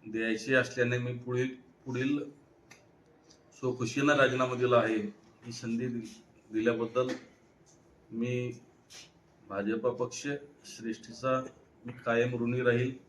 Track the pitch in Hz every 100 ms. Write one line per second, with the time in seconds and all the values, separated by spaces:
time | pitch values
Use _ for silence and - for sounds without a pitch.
0 | 110 110 113 110 - 131 123 - 120 123
1 | 123 123 123 123 131 - - _ 131 127
2 | 135 147 - - - _ _ - _ _
3 | _ - _ - - - 127 120 113 139
4 | 143 139 127 127 127 123 123 120 110 107
5 | 104 - - _ 120 117 117 117 127 117
6 | 107 - - - _ 110 113 113 117 120
7 | 127 - - - _ _ - - _ -
8 | _ 113 120 123 123 120 - _ _ -
9 | - _ _ _ - 98 101 113 123 120
10 | 123 - 143 143 - - - - 113 110
11 | - 117 131 131 131 - - _ 120 120
12 | - 117 123 123 120 127 120 120 127 -